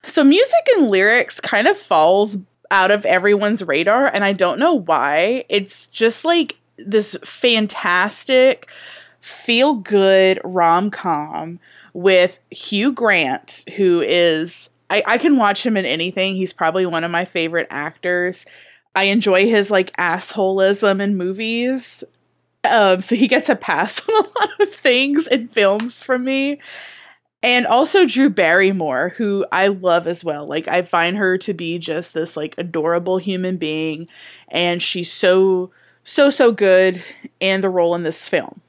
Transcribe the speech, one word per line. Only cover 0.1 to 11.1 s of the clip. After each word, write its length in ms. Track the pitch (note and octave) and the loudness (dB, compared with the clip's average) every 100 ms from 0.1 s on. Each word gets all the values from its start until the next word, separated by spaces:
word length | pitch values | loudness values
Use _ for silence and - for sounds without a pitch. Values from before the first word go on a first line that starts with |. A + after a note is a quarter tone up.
| - | 2
Music 440 | C#4 E4+ C5+ E5 D#5+ A4+ | 4 4 4 2 2 2
and 140 | C4 | 4
Lyrics 500 | F#3+ G3+ A#3+ - - | 2 4 2 0 -6
kind 280 | - G3+ C4 | -4 0 2
of 100 | G4+ | 0
falls 600 | - E3+ D#3+ G3 G#3+ G3+ F#3 _ _ | 0 4 4 4 0 -4 -14 _ _
out 180 | G3 F#3 | 0 2
of 160 | G#3 G3 | 2 2
everyone's 560 | F#3 G3 G#3 G#3 G#3+ | 2 2 2 0 -4
radar, 460 | F3+ D3 E3+ A3+ C#4 | -2 0 2 2 2
and 160 | G3+ | 0
I 100 | G3 | -2
don't 240 | G3 F3+ E3+ | 0 -2 0
know 160 | D4+ | 0
why. 720 | D4+ E3+ D#3 C3+ D3+ F#3 B3+ - | 0 0 0 2 0 0 -2 -2
It's 380 | G3+ G3 - - | -4 -4 -16 -16
just, 400 | - A3+ A3+ D#4+ | -2 -2 -2 -2
like, 320 | E4+ D4+ - _ _ | 0 -2 -8 _ _
this 380 | - G#3+ G#3 - | -4 -2 -2 -10
fantastic, 1500 | - - B3 A3+ G#3+ - G3 F3+ G3+ - - B3+ C4 - - - - - - _ | -16 -4 0 0 -2 -4 -2 0 0 -4 0 2 4 2 -8 -20 -20 -20 -20 _
feel-good 1200 | - - - A#3 C4+ B3+ F#3 G#3 F#3+ F#3+ F#3+ F#3+ | -20 -14 -2 2 2 0 0 2 4 6 4 2
rom-com 1160 | - F#3 E3 E3+ G3+ - F#3 | -2 0 2 2 0 -6 -4